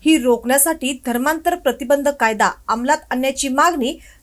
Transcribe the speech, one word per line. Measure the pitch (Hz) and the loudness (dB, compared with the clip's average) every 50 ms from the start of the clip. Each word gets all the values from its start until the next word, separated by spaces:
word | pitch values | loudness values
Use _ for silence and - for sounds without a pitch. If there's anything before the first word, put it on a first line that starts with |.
| - | 4
ही | 302 320 302 | 2 2 2
रोखण्यासाठी | 240 254 240 233 233 233 262 285 285 330 320 311 - 254 285 262 - | 4 2 0 2 2 0 0 2 2 0 -2 -2 -4 -6 -6 -6 -6
धर्मांतर | 247 233 240 254 294 320 320 320 349 349 | -4 -4 -2 0 0 -2 0 -2 -2 -4
प्रतिबंध | 339 339 269 240 - 277 240 285 285 277 285 | 0 -2 -2 -2 -2 -2 0 0 0 2 -2
कायदा | 285 285 240 220 220 208 220 185 - - - - | 0 0 0 0 2 2 0 0 0 -4 -6 -6
अंमलात | 220 226 240 262 302 311 - - | -4 -4 0 0 0 0 0 -6
आणण्याची | - 247 254 269 277 277 - 277 | -4 -2 -2 -2 -2 -2 -4 -4
मागणी | 254 277 302 349 349 311 233 254 320 - - - - _ | 0 2 2 2 2 0 -2 -4 -4 -8 -14 -20 -20 _